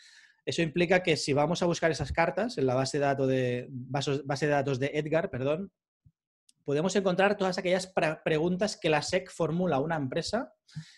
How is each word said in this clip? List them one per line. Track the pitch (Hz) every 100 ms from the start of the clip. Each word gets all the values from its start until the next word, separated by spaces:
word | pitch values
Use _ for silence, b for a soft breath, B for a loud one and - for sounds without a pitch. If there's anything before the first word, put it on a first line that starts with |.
| b b b b
Eso | - 135
implica | 165 175 175 180
que | 180 151
si | -
vamos | 139 151 170
a | 175
buscar | 160 165
esas | 151 139
cartas | - 175 180 240 196
en | 131
la |
base | 127 135 147
de |
datos | 139 135 131
de, | 131 127 123 131
vasos-, | 131 127 131 131 139 143
base | 139 151
de |
datos | 143 135 127
de | 139
Edgar, | 151 151 160 -
perdón, | 120 135 156 196 _ _ _ _ _ _ _ _ _
podemos | - 143 180
encontrar | 202 190 175 196 208
todas | 190 185
aquellas | 180 185 185
pra-, | - 160 160
preguntas | 170 156 170 180 202 -
que | 170
la | 151
sec | - 180 185
formula | - 160 170 180 135
a |
una | 156 160
empresa, | 131 165 - 220 269 _ B 156 160